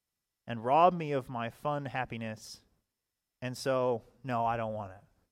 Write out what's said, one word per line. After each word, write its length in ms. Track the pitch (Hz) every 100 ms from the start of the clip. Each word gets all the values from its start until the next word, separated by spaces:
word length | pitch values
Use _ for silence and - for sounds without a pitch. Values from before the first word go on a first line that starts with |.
| _ _ _ _ -
and 180 | 117
rob 300 | 117 147 180
me 180 | 175 156
of 160 | 139 123
my 220 | 123 117
fun 340 | - 147 147 139
happiness. 720 | 127 123 117 113 107 - - _ _ _ _ _ _ _ -
And 160 | 123 123
so, 460 | 139 131 127 117 - _
no, 220 | 135 120 117
I 100 | 117
don't 180 | 113
want 180 | 107 98
it. 120 | 95 - _ _